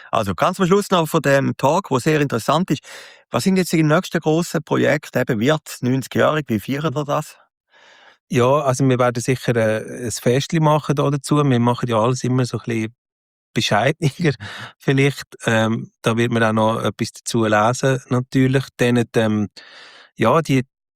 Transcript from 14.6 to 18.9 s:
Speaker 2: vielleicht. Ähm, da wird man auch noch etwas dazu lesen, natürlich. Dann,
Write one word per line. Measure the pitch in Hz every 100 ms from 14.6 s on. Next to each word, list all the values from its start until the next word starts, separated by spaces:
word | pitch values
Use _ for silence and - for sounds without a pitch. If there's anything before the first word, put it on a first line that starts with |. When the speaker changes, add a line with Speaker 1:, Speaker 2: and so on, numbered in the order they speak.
| - -
Speaker 2:
vielleicht. | 151 135 139 - - - -
Ähm, | 113 110 123 - _
da | 117 113
wird | 120
man | 117
auch | 110
noch | 110 110 113
etwas | 110 - 113
dazu | - - 117 107
lesen, | 107 110 127 135 131 -
natürlich. | 123 127 135 131 135 - -
Dann, | 120